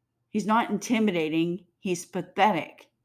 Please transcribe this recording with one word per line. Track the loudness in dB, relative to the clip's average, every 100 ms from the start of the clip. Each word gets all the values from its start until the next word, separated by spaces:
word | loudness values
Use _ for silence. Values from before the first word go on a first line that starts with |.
| _ _ _
He's | -4 0
not | 0 0
intimidating. | -4 -2 0 2 0 0 0 0 -4 _ _
He's | -6 -4 -4
pathetic. | -8 -6 2 2 2 -4 -16 -20 _